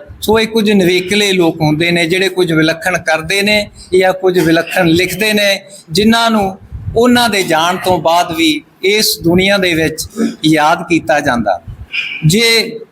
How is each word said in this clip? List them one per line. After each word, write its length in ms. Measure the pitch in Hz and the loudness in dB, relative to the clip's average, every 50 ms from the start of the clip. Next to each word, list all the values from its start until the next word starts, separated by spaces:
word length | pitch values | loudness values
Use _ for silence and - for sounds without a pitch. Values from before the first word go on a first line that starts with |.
| - - - - | -4 -10 -16 -8
ਸੋ 180 | - - 214 220 | -2 0 0 0
ਇਹ 80 | 220 220 | 0 0
ਕੁਝ 240 | 220 226 214 214 | 0 0 2 2
ਨਿਵੇਕਲੇ 600 | 214 202 180 170 180 180 180 180 208 208 208 202 | 2 2 2 2 2 0 0 -2 0 0 0 2
ਲੋਕ 300 | 190 185 175 165 160 165 | 2 2 2 0 0 0
ਹੁੰਦੇ 300 | 160 151 151 151 170 175 | 0 0 0 0 0 0
ਨੇ 140 | 170 175 170 | 0 0 0
ਜਿਹੜੇ 240 | 160 175 185 185 190 | 0 0 0 0 0
ਕੁਝ 240 | 185 185 180 160 165 | 0 0 -2 0 0
ਵਿਲੱਖਣ 440 | 156 156 160 160 160 - 185 180 170 | 2 2 0 0 -2 -4 -4 -4 -2
ਕਰਦੇ 440 | 170 - 160 160 160 160 190 202 | -2 -2 -2 -2 -2 -4 -4 -2
ਨੇ 280 | 202 208 214 208 208 202 - - - - - 185 | 0 0 0 0 -2 -4 -8 -18 -8 -2 0 2
ਜਾਂ 140 | 190 185 185 | 2 2 0
ਕੁਝ 260 | 185 185 185 180 180 | 0 0 0 2 2
ਵਿਲੱਖਣ 480 | 160 160 165 165 170 - - 190 185 165 | 2 2 2 2 0 0 -2 0 2 2
ਲਿਖਦੇ 460 | 160 170 180 160 - 180 214 214 214 | 2 2 0 0 -2 -2 -2 0 0
ਨੇ, 320 | 208 208 202 196 190 - - - - - - | 2 2 0 0 -2 -6 -12 -20 -20 -14 -6
ਜਿਨ੍ਹਾਂ 400 | 160 190 214 226 226 233 233 226 | -2 0 2 2 4 2 2 2
ਨੂੰ 260 | 226 214 202 190 190 - - - - - - - - 220 | 0 0 0 -2 -4 -8 -14 -16 -14 -12 -10 -4 0 2
ਉਹਨਾਂ 320 | 233 247 240 240 240 233 | 2 4 4 2 2 2
ਦੇ 140 | 208 196 185 | 0 0 0
ਜਾਣ 340 | 160 165 156 160 175 185 185 | 0 0 0 0 0 -2 -2
ਤੋਂ 200 | - 185 185 175 | -2 -2 -2 0
ਬਾਅਦ 340 | 151 160 165 175 175 160 | 0 2 2 2 0 0
ਵੀ 300 | 165 160 165 160 151 147 - _ _ _ - | -2 0 0 0 0 -2 -6 _ _ _ -2
ਇਸ 360 | 190 208 214 214 - - - 160 | 0 0 0 0 -2 -2 -2 0
ਦੁਨੀਆ 340 | 165 170 175 185 196 202 202 | 2 2 2 2 2 0 0
ਦੇ 160 | 185 180 170 | 0 0 0
ਵਿੱਚ 340 | 156 160 151 - - - - - - - - - - - | 0 -2 -2 -4 -8 -12 -10 -6 -4 -4 -4 -4 -2 0
ਯਾਦ 420 | 156 156 156 147 151 170 175 180 170 | 0 2 2 2 2 0 0 -2 -2
ਕੀਤਾ 300 | 170 160 - - 156 147 | -2 -2 0 0 -2 0
ਜਾਂਦਾ। 420 | 143 147 123 117 110 104 92 85 - - - - - - - - - - - - - | 0 0 -2 -2 -2 -2 -4 -4 -6 -12 -18 -16 -16 -12 -10 -10 -8 -8 -8 -2 0
ਜੇ 540 | 156 170 214 233 226 226 226 214 - 233 - - - | 2 2 2 2 2 2 0 0 -2 -8 -12 -16 -18